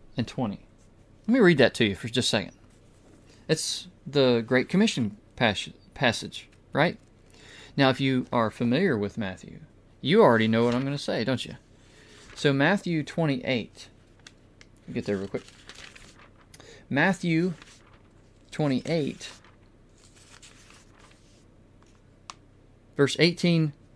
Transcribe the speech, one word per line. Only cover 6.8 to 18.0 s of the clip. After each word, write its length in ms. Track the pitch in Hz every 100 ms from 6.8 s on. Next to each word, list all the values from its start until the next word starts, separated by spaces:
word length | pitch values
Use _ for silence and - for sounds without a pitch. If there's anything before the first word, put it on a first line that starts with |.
| 151 - - _ - - - - - -
Now, 120 | 135
if 120 | 131
you 260 | 135 131 123
are 200 | 120 110
familiar 460 | - 120 135 196 113
with 200 | 101 -
Matthew, 440 | 98 90 - - - - - _
you 200 | 127 208
already 260 | 175 113 110
know 180 | 113 120
what 100 | 120
I'm 80 |
gonna 140 | 135 143
say, 260 | - 156
don't 220 | 117 127 -
you? 100 | - - - - - - - - -
So 160 | 147
Matthew 520 | 139 151 202 180 160
twenty-eight, 840 | 143 - 160 135 - 123 - - - _ _ _ - - _ - - _
let 60 | -
me 60 |
get 120 | 123 107
there 120 | 101
real 120 | 98
quick. 160 | 127 - - - - - - - - - - - - - - -
Matthew 640 | 131 180 185 175 160 180 156 - - - -